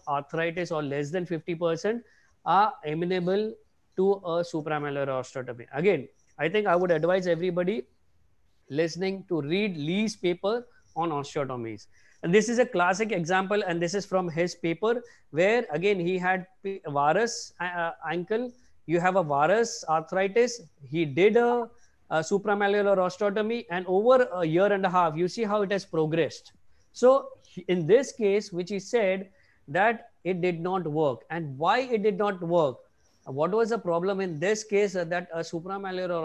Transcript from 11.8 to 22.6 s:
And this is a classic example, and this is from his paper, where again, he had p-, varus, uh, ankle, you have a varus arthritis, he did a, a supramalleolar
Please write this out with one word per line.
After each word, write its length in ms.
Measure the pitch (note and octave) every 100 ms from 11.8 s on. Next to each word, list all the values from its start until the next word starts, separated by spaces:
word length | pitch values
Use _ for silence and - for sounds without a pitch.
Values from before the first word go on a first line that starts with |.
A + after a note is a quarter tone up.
| - - _ _
And 100 | E3+
this 160 | G#3 G#3+
is 100 | A#3
a 60 | B3
classic 460 | F3+ F3+ F#3+ A3
example, 520 | F#3+ D#3+ F#3 F#3+ G#3 F#3
and 160 | E3+
this 120 | E3+
is 120 | G3 F#3
from 220 | F#3 F3+
his 280 | D#3 F3 -
paper, 480 | E3+ E3 A3 A#3+ - - _
where 360 | D3 G3 A#3+ A#3
again, 280 | D#3 G3 G3
he 180 | E3+ F#3
had 300 | F3+ F#3 F3 _
p-, 180 | G3 G3 D#3
varus, 680 | C#3+ C#3+ F3+ A#3 - - -
uh, 320 | F3+ F3 E3 - D#3+
ankle, 420 | F3 F3 A3 B3 - _ - -
you 120 | E3+
have 180 | F3+ F#3+
a 60 |
varus 640 | D#3 C#3+ D#3 G#3+ A3+ - -
arthritis, 760 | D#3+ D#3+ F#3 G3 A#3 A#3+ A#3 - _ C3
he 160 | D#3+ D3+
did 300 | C3+ G#3 A3+
a, 320 | A#3+ A#3+ A#3 - _ _ -
a 100 | D#3+
supramalleolar 800 | D#3+ G3+ G3+ G3+